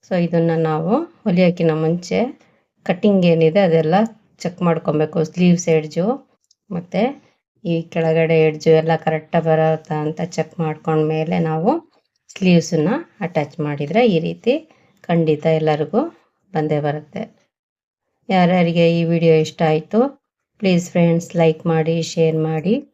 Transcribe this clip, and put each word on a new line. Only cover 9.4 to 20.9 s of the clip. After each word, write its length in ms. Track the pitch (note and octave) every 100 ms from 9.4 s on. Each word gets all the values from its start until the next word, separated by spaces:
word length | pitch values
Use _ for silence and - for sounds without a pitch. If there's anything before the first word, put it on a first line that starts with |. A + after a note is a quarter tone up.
| D#3+
ಬರುತ್ತಾ 500 | D#3+ D#3+ D#3 D#3 D3+
ಅಂತ 200 | D3+ D#3 F3
ಚೆಕ್ 240 | - D#3 -
ಮಾಡ್ಕೊಂಡ್ಮೇಲೆ 800 | D#3+ D#3 - D#3+ D#3 D#3 D#3+ F3+
ನಾವು 280 | E3 D#3+ F#3 E4 - _ _ _ _
ಸ್ಲೀವ್ಸನ್ನ 600 | - F#3 E3+ D#3+ D#3+ D3+ C4+ - _
ಅಟ್ಯಾಚ್ 360 | E3 D#3+ D3 -
ಮಾಡಿದ್ರೆ 400 | D3 C#3+ D3 F#3 B3
ಈ 120 | E3+
ರೀತಿ 320 | E3+ E3+ - D4 - _ _ _
ಖಂಡಿತ 420 | - E3+ D#3+ D3 D#3+
ಎಲ್ಲರಿಗೂ 540 | D#3+ D#3 D3+ D3+ G#3 E4+ - _ _ _
ಬಂದೇ 260 | - D3+ D3+
ಬರುತ್ತೆ. 420 | D3 D3 D3+ - - _ _ _ _ _ _ _ _ _ -
ಯಾರ್ಯಾರಿಗೆ 560 | F#3+ F3 F3+ E3+ E3+ E3+
ಈ 100 | E3+
ವಿಡಿಯೋ 300 | E3 E3+ E3 D#3+
ಇಷ್ಟ 260 | D#3 -
ಆಯ್ತು, 380 | D#3+ D#3 - G#3+ C4+ - _ _ _ _
ಪ್ಲೀಸ್ 260 | G3 F3 F3